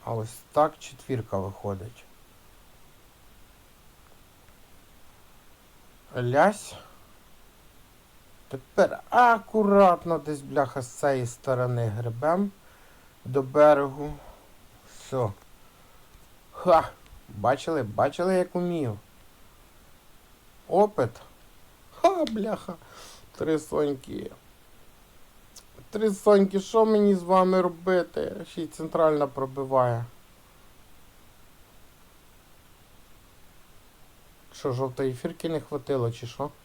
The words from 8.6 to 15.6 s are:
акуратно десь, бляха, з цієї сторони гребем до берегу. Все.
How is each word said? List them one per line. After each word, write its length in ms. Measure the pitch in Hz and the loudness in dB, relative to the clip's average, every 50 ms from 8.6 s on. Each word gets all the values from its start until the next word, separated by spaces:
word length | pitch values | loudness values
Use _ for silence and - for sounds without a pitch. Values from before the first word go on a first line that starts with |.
| - - - - 185 - - - - - | -16 -6 0 0 2 2 0 -10 -12 -2
акуратно 1080 | - 233 247 240 233 214 208 - - 220 214 202 202 202 202 185 175 165 - 175 165 156 | 2 4 6 6 4 2 -2 -4 -2 0 2 4 6 8 8 8 6 2 0 -4 -4 -4
десь, 220 | 143 147 151 143 | -4 -8 -10 -10
бляха, 420 | 139 135 135 147 139 123 - 135 | -10 -4 -2 -2 -2 -2 -4 -8
з 60 | 123 - | -10 -10
цієї 380 | - - - 143 139 131 123 | -10 -2 0 0 0 0 -2
сторони 600 | 117 - - - - 131 123 123 123 123 120 117 | -6 -8 -10 -4 -4 -2 -2 0 -2 -2 -2 -2
гребем 640 | 113 101 110 117 117 113 120 143 151 170 185 202 202 196 - - - - - - - - - - - _ - - | -4 -4 -6 -6 -8 -8 -4 -2 0 0 0 -2 -4 -6 -14 -20 -20 -20 -20 -20 -20 -20 -20 -20 -20 _ -18 -14
до 180 | - 127 139 | -4 -4 -4
берегу. 720 | 135 131 135 147 147 151 147 139 143 139 131 143 143 151 151 147 - - - - - - - - - - - - _ | -4 0 4 6 8 8 8 6 2 -2 -4 -8 -10 -10 -10 -12 -16 -20 -20 -20 -20 -20 -20 -20 -20 -20 -20 -20 _
Все. 440 | - - - - - - 131 123 104 98 - - - - - | -20 -20 -20 -14 -6 -4 -2 -2 -4 -4 -10 -20 -20 -20 -20